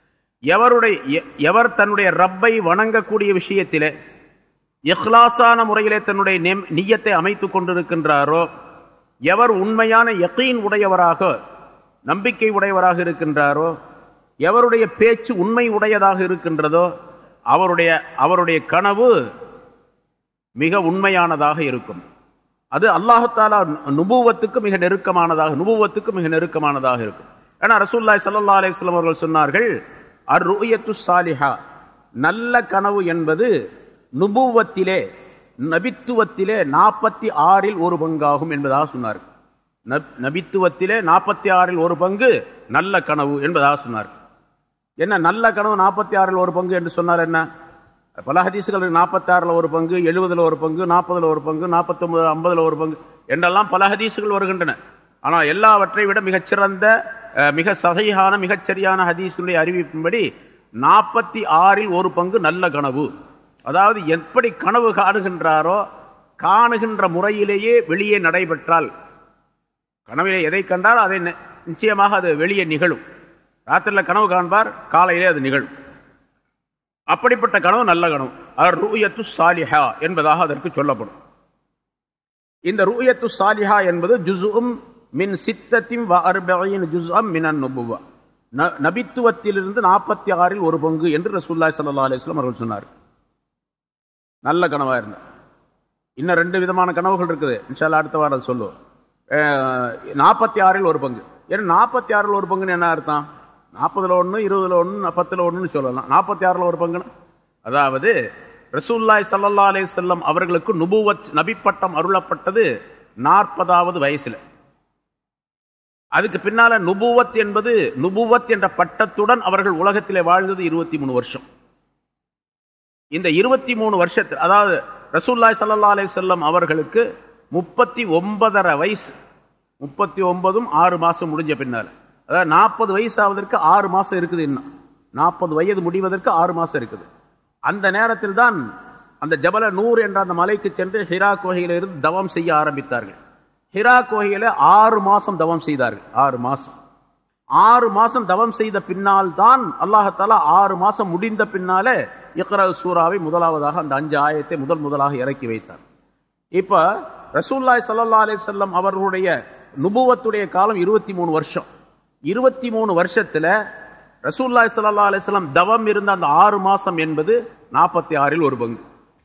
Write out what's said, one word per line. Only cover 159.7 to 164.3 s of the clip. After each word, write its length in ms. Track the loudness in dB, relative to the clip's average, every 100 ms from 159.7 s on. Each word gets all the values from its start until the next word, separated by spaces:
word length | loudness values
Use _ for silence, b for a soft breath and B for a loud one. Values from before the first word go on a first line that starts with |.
| -6
நுபுவத்துடைய 680 | -2 2 2 2 0 -4 -2
காலம் 260 | 0 0 0
இருபத்தி 380 | 0 0 -2
மூணு 180 | -6 -2
வருஷம். 460 | -2 -4 -10 -12 -20 _ _ _ _
இருபத்தி 500 | -6 0 0 0 -6
மூணு 300 | -4 0 0
வருஷத்துல 640 | 0 -2 -2 -2 0 0 -2 -14 -20 -20 _ _
ரசூலுல்லாஹி 460 | -10